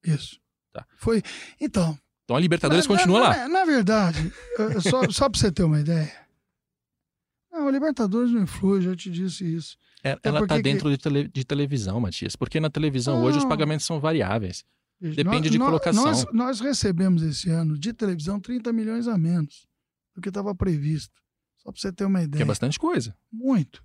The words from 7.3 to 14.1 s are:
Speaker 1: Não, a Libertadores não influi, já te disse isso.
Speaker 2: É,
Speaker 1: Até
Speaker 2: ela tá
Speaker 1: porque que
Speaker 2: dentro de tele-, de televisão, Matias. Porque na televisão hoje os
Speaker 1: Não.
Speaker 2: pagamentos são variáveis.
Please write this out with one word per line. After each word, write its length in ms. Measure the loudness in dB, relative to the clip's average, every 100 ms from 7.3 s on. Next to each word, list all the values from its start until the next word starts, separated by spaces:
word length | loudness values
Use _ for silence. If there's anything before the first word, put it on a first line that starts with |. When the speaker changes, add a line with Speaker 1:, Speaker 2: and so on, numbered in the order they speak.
| _ _
Speaker 1:
Não, 160 | -4 0
a 40 |
Libertadores 600 | 0 0 0 0 0 2
não 120 | 2
influi, 400 | 0 0 2 2
já 120 | 0
te 160 | -4 -6
disse 340 | -6 -6 -4
isso. 320 | -4 -4 -8 -18 _ _
Speaker 2:
É, 80 | -6
Speaker 1:
Até 160 | -4 -2
Speaker 2:
ela 100 | 0
tá 80 | 2
Speaker 1:
porque 160 | 0
que 0 |
Speaker 2:
dentro 260 | 2 0 0
de 60 | 0
tele-, 300 | 0 0 -2
de 180 | -6
televisão, 540 | -4 -2 -2 -2 -2 -2
Matias. 380 | -4 -4 -8 -6
Porque 240 | -4 -2
na 100 | -2
televisão 500 | 0 -2 0 0 2
hoje 140 | 2 2
os 40 |
Speaker 1:
Não. 60 | 2
Speaker 2:
pagamentos 360 | 0 0 -2
são 140 | -4 -2
variáveis. 680 | 0